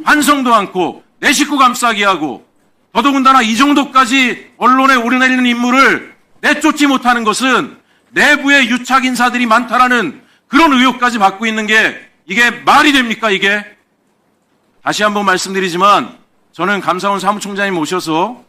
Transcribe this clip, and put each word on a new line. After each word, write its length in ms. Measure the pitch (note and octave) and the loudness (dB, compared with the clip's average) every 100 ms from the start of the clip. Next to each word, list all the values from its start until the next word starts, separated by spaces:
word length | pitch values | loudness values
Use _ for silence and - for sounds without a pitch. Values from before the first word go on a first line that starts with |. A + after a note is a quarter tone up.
반성도 500 | - D4 C#4 D4 B3+ | -2 0 2 0 2
않고 500 | A3+ F#3+ F#3+ E3 - _ _ | 0 0 -4 -4 -6 _ _
내 140 | G#3+ | -2
식구 240 | C#4 D4 D4 | -2 -2 2
감싸기 460 | C4 A#3 B3 G#3 | 0 2 -2 0
하고, 420 | G3+ F#3 D3 G#2+ - _ _ _ _ | 0 -2 -4 -8 -16 _ _ _ _
더더군다나 480 | - A#3 C#4 C4 C4+ | -2 0 2 2 2
이 160 | A3+ A3 | 2 0
정도까지 960 | C#4+ D4 C#4 C4+ C4 C4+ B3 G3+ - _ | 2 2 0 0 0 0 0 -4 -12 _
언론에 360 | A#3 C4 C4 | 0 2 2
오르내리는 500 | C4 A#3 B3+ B3+ B3+ B3 | 2 0 0 0 2 0
인물을 680 | A#3+ B3 B3+ B3+ E3 - _ _ _ | 0 0 2 2 0 -4 _ _ _
내쫓지 440 | A3+ D4 D4+ D4+ C#4+ | -4 0 0 0 0
못하는 380 | C4 A#3+ A#3+ | 0 0 0
것은 520 | A3 G#3 C4 A#3+ D3 - _ _ _ | 0 -2 0 0 -2 -10 _ _ _
내부에 560 | - B3 D4 C#4 C#4 B3 | 0 2 2 2 2 2
유착 380 | A#3+ B3 C4 B3+ | -2 0 0 0
인사들이 420 | B3 A#3+ A#3+ B3 | 0 -2 0 0
많다라는 800 | A3 A#3+ A3+ B3+ B3 F3+ - _ _ _ | 0 2 0 2 2 -2 -8 _ _ _
그런 240 | C4+ D#4+ | 2 4
의혹까지 460 | C4 B3+ B3 B3 A#3 | 4 2 0 -2 0
받고 260 | G3 F#3+ A3+ | 0 0 -4
있는 220 | A3 G#3+ | -4 0
게 320 | A3 F#3+ - - _ - | 0 0 -4 -14 _ -8
이게 260 | F#3+ A#3+ | -2 0
말이 420 | E3+ C#3+ A#3+ D4+ | 0 2 2 4
됩니까, 360 | C#4 A#3+ G#3+ A3+ | 2 0 -4 -4
이게? 360 | G3 G3 G#3 G3+ _ _ _ _ _ _ _ _ _ _ _ | -2 -2 -4 -6 _ _ _ _ _ _ _ _ _ _ _
다시 220 | - D3+ | -8 -2
한번 220 | G#3 G#3 G3+ | -2 -2 0
말씀드리지만 920 | F#3 F#3+ F#3+ F#3+ E3+ G3 G3 A2+ - _ _ _ | -2 -2 -4 -4 0 2 2 0 -12 _ _ _
저는 260 | - F3 G3+ | -6 -4 -2
감사원 400 | D#3+ F3 G3+ G3 | -4 -4 -4 -2
사무총장님 580 | F#3+ G#3 G3 G3 G3+ F3+ | -2 -4 -6 -4 -4 -2
오셔서 680 | D3+ F#3 D#3+ D#3+ G3 B3 | -4 -4 -2 -2 -2 -6